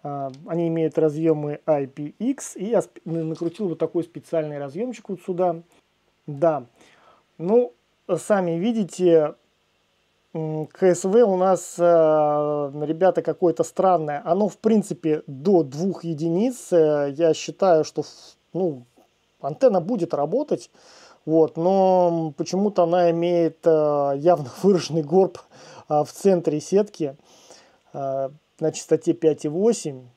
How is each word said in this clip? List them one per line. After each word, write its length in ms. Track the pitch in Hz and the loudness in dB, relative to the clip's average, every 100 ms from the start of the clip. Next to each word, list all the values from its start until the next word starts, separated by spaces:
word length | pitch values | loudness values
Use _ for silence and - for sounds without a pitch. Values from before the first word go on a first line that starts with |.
А, 300 | 147 143 139 131 165 | -10 -8 -10 -12 -6
они 220 | 170 170 | -2 -2
имеют 280 | 165 160 - | 0 0 2
разъемы 640 | 156 147 165 156 147 147 - | 0 2 0 0 -2 -6 -2
I 180 | 147 135 | -2 -2
P 280 | 127 147 - | -10 -12 -6
X, 380 | 226 277 - - | -6 -4 -10 -10
и 100 | 190 | -2
я 160 | 220 | 0
сп-, 200 | 175 - - | -2 -10 -8
на-, 180 | 165 | -6
накрутил 460 | 160 156 170 170 208 | -4 -4 -6 -4 -6
вот 80 | 160 | -4
такой 260 | 160 175 | -4 -4
специальный 540 | 170 - - 165 151 147 | -6 -12 -6 -4 -4 -8
разъемчик 520 | 143 143 254 226 - | -10 -8 -8 -10 -12
вот 120 | 180 | -12
сюда. 400 | - 175 180 165 165 _ _ _ _ _ - | -8 -2 -2 -2 -12 _ _ _ _ _ -14
Да, 400 | 139 165 151 120 _ _ _ _ _ _ _ | 0 0 0 -8 _ _ _ _ _ _ _
ну, 360 | 170 233 240 _ _ _ - 170 | 0 2 0 _ _ _ -6 -6
сами 340 | - 202 180 165 | 0 0 0 -2
видите, 760 | 208 226 185 - 180 165 147 - _ _ _ _ _ _ _ _ _ | -2 -2 -6 0 4 4 4 -6 _ _ _ _ _ _ _ _ _
м, 320 | 160 160 156 156 | -8 -6 -6 -8
К 180 | - 190 | 0 0
С 120 | 175 190 | 2 2
В 180 | 220 | 4
у 140 | 226 185 | 4 2
нас, 380 | 190 180 - - | 2 0 -4 0
э, 20 | |
ребята, 1400 | 175 170 156 156 151 147 147 147 143 143 151 160 185 175 | 4 6 6 4 2 0 -2 -4 -6 -6 -6 0 2 2
какое-то 420 | 165 156 180 165 | -2 0 0 0
странное. 580 | 160 - 190 175 151 143 147 | -4 0 2 2 -2 -6 -2
Оно, 240 | 180 208 | -2 -2
в 80 | - | -2
принципе, 680 | 220 220 202 156 160 156 - | 0 0 0 -6 -2 -4 -4
до 380 | 135 156 190 | -6 2 2
двух 400 | 147 139 190 175 | 2 -4 -4 -4
единиц. 720 | 170 151 165 170 240 247 - | -8 -6 -2 0 -2 -4 -2
Э, 400 | 175 156 147 143 139 | 2 2 2 -2 0
я 180 | 165 | 0
считаю, 520 | 156 - 156 196 160 147 | 0 -6 -2 2 2 0
что 160 | - | -6
ф-, 340 | 147 - - _ _ | -10 -14 -20 _ _
ну, 320 | 165 185 135 120 _ _ _ _ _ | -4 -4 -6 -16 _ _ _ _ _
антенна 400 | 139 151 262 190 | -10 2 4 4
будет 340 | 165 240 165 | -2 -4 -2
работать, 560 | 143 147 226 294 - - _ _ - - _ - | -2 -2 -2 -2 -6 -6 _ _ -20 -20 _ 0
вот, 300 | 160 156 - | 2 2 2
но, 540 | 175 196 190 185 175 170 160 | 0 4 4 4 2 0 -4
м, 60 | |
почему-то 500 | 143 160 185 208 196 | -6 -4 -2 0 2
она 260 | 170 180 170 | 2 4 2
имеет, 480 | 165 170 175 165 160 170 | 2 0 0 0 0 2
э, 480 | 156 151 147 143 139 | 4 2 0 -2 0
явно 320 | 156 165 131 - | 2 2 0 -2
<laughs> 80 | |
выраженный 400 | 190 185 - 160 | 2 2 0 -4
горб, 360 | 143 175 185 - - - - - - | 0 2 2 -2 -20 -20 -20 -20 -2
а, 160 | 151 | -2
в 80 | 147 | -2
центре 480 | - 196 180 165 151 | 0 2 2 0 -4
сетки, 560 | - 190 208 - 147 139 _ _ _ - _ _ _ | 0 0 0 -4 -8 -8 _ _ _ -20 _ _ _
э, 360 | 147 139 135 135 147 _ _ | -10 -6 -6 -6 -10 _ _
на 120 | 156 | -4
частоте 400 | 151 - 160 170 | -4 -2 0 0
пять 320 | 165 160 147 151 | 2 2 0 -4
и 20 | |
восемь. 600 | 160 214 226 156 131 127 | 0 0 0 -6 -12 -20